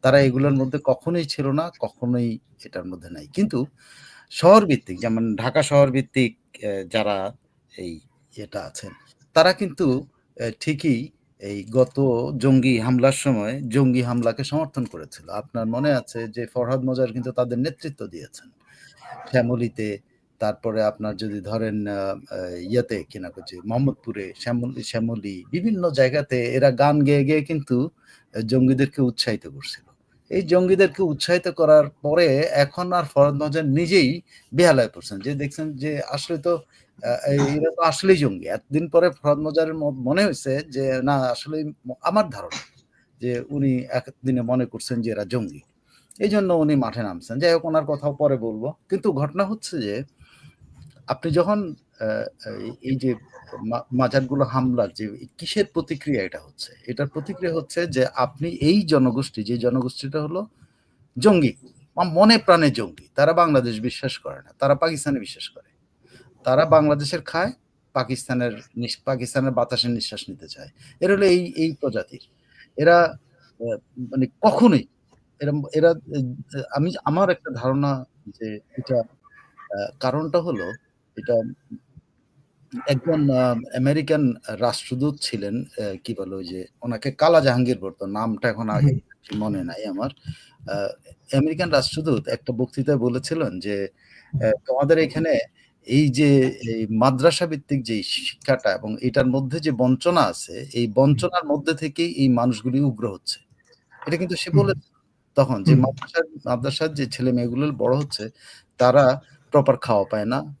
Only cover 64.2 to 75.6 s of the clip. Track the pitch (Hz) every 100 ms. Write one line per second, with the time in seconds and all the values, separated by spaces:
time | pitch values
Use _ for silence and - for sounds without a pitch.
64.2 | - 139 - _ 139 139 165 151 151 139
65.2 | 101 - - - _ _ _ _ _ -
66.2 | - _ - 135 156 156 151 147 143 170
67.2 | - 165 202 - _ _ _ 135 127 131
68.2 | - 123 123 107 - - 120 - - 131
69.2 | 123 139 135 123 120 123 120 120 - 101
70.2 | - - - - 143 _ - - 180 196
71.2 | 196 180 175 - 160 147 139 104 90 -
72.2 | - _ _ _ - - 156 175 165 156
73.2 | _ _ _ _ 117 107 _ - 123 131
74.2 | 127 _ 220 - 240 147 - _ _ _
75.2 | _ _ 143 147